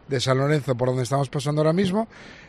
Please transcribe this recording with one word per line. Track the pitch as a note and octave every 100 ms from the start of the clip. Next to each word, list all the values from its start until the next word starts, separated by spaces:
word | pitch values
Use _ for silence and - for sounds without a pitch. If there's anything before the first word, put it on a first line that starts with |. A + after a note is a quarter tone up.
| -
de | C3
San | B2+ C3+
Lorenzo, | C#3+ D3+ C3 A#2+
por | B2+
donde | B2+
estamos | A#2+ C#3 C3+
pasando | D3 C3+ D3+
ahora | D#3
mismo. | E3+ G3 G3+ A3+ - - -